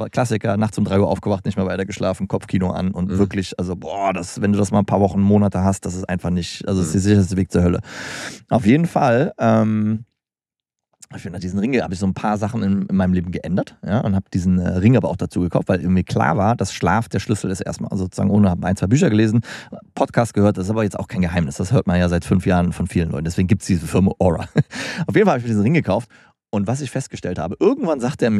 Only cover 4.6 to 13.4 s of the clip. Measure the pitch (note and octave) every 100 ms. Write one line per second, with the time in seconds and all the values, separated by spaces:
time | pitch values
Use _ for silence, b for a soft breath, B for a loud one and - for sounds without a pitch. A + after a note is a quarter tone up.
4.6 | G2+ G#2 G2 G2 G2 G2 G2+ G#2 G2+ F#2+
5.6 | F#2+ F#2+ F#2 F2+ F#2+ F2+ F2 F2+ E2 -
6.6 | - F#2+ E2 F#2+ G2 G#2 F2+ F2+ F#2 F2
7.6 | F2 F2+ B B B B B B - A#2+
8.6 | A#2+ D3 E3 F3+ C#3+ A#2 D#3+ - A2+ A2
9.6 | A2 G#2+ G#2+ A2 - _ _ _ _ _
10.6 | _ _ _ _ - - F#2+ F2 F2+ G2
11.6 | A2 B2 D#2 F#2 G2 F#2 A2 G#2+ G#2 A2+
12.6 | G2 G2 G2 F#2+ F#2 F#2 F2+ E2+